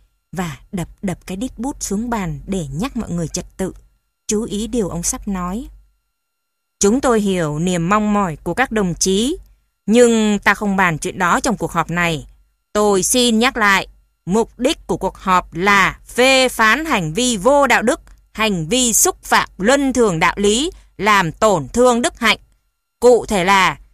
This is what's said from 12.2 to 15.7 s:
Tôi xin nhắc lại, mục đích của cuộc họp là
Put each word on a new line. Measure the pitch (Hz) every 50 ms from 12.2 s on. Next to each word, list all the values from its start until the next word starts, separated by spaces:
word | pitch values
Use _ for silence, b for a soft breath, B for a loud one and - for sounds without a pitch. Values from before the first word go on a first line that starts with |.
| 120 - - _ _ _ _ _ _ _ _
Tôi | 214 208 208 202 185 175
xin | - - 254 247 240 220 220
nhắc | 233 262 247 247
lại, | 214 202 196 190 - - - _ _ _ _ _ _
mục | 165 180 220 226 214 _ -
đích | 240 269 339 - - -
của | 190 -
cuộc | - 185 - -
họp | - 196 185 180 180 - -
là | 160 180 202